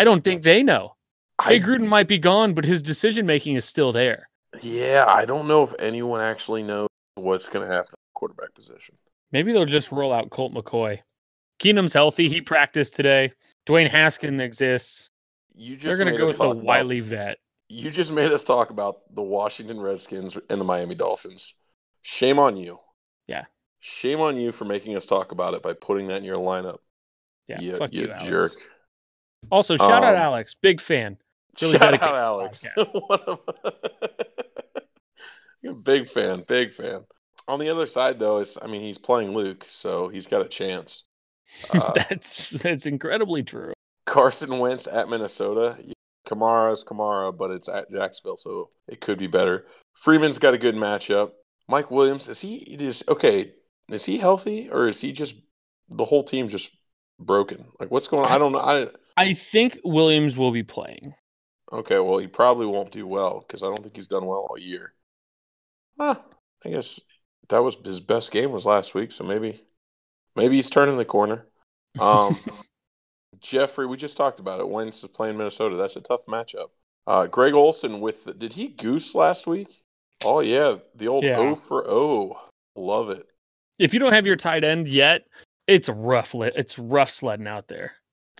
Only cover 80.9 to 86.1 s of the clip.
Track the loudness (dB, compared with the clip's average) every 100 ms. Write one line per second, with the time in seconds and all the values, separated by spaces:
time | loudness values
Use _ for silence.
80.9 | _ -2 0 0 2 0 0 -4 -6 0
81.9 | 0 2 0 -4 -10 -20 _ _ -12 -4
82.9 | -4 -4 -8 -14 _ _ _ _ -2 0
83.9 | 2 2 4 2 0 0 0 0 0 0
84.9 | 4 4 4 -2 -20 -20 _ 4 4 4
85.9 | -4 0